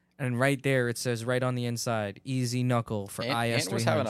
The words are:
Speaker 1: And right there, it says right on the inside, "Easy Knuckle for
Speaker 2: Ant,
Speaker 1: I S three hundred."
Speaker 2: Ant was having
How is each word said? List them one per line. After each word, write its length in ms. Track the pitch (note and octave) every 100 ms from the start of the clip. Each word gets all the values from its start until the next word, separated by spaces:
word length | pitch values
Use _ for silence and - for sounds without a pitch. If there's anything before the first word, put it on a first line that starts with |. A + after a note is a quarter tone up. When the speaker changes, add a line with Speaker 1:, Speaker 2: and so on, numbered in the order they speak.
| _ -
Speaker 1:
And 200 | B2+ A#2+
right 240 | C3+ C#3
there, 260 | C#3 C3+ A#2+
it 80 | A#2
says 280 | C3 A#2
right 180 | A2+ B2+
on 140 | B2+ B2
the 100 | A#2+
inside, 540 | A#2 - A2+ G#2 -
"Easy 380 | - C3 B2 B2
Knuckle 460 | B2 A#2+ A2+ A2 G2
for 160 | -
Speaker 2:
Ant, 100 | A#2
Speaker 1:
I 140 | A#2 A#2
S 140 | A#2 -
three 60 |
hundred." 0 |
Speaker 2:
Ant 20 |
was 100 | A#2
having 220 | A#2 D#3+ A#2+